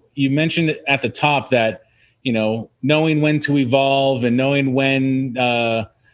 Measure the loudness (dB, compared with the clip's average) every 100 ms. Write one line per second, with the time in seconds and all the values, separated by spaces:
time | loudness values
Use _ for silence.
0 | _ -4 -2 0 0 0 -2 -2 -2 -2
1 | -2 -2 0 0 0 0 0 -4 _ _
2 | _ _ -4 -2 -2 -2 -6 _ 0 2
3 | 2 2 2 0 0 0 2 2 2 2
4 | 2 0 0 0 2 0 0 0 0 0
5 | 0 -2 -4 -2 -2 0 0 -2 -6 _
6 | _